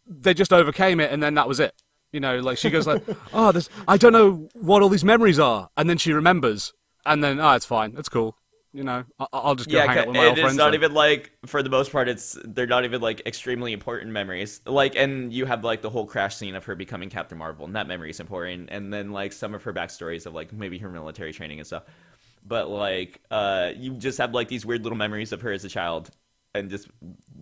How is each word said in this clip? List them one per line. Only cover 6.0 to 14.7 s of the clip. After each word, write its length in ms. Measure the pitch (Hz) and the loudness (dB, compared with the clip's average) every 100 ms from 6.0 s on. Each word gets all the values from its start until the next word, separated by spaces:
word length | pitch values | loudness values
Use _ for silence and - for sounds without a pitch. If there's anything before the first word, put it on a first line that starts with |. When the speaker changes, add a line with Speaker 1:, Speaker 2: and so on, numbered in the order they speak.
| 165 | 2
Speaker 1:
remembers, 580 | 151 170 180 127 104 - - _ _ | 4 4 4 2 0 -6 -12 _ _
and 200 | 147 151 | 0 2
then, 160 | 143 139 | 2 2
"Oh, 140 | 151 | 4
it's 120 | 123 - | 4 2
fine, 300 | 117 110 131 | -2 -2 -8
it's 120 | - | -6
cool." 280 | 120 110 - _ _ _ | -2 -2 -6 _ _ _
You 120 | 139 | -10
know, 220 | 135 123 120 - | -6 -6 -8 -10
I, 60 | 135 | -8
I'll 220 | 135 139 131 | -4 -2 -2
just 160 | 123 | 0
go 60 | 151 | 2
Speaker 2:
Yeah, 80 | 139 | 4
Speaker 1:
hang 100 | 127 | 2
out 60 | |
Speaker 2:
ca-, 40 | 117 | 2
Speaker 1:
with 40 | 127 | 4
my 20 | 156 | 4
old 40 | |
Speaker 2:
and 80 | 156 | 4
it's 60 | 143 | 2
Speaker 1:
friends 120 | 139 | 4
Speaker 2:
not 80 | 151 | 2
Speaker 1:
then. 80 | 160 | 4
Speaker 2:
even, 180 | 160 | 2
like, 380 | 151 151 147 - _ - | 4 2 2 -4 _ -6
for 160 | 147 | -4
the 80 | 131 | 0
most 200 | 131 135 | 0 0
part, 160 | 143 123 | 0 -2
it's, 300 | 120 - - 113 | -4 -10 -14 -10
they're 220 | 123 120 | -6 0
not 180 | 123 123 | 0 0
even, 160 | 120 | -2
like, 220 | 113 110 113 | -4 -6 -8
extremely 480 | - 123 120 120 | -10 -6 -6 -6
important 380 | 104 - 120 113 | -10 -10 -10 -8
memories. 500 | 107 95 90 104 - | -8 -6 -8 -10 -12
Like, 280 | - | -2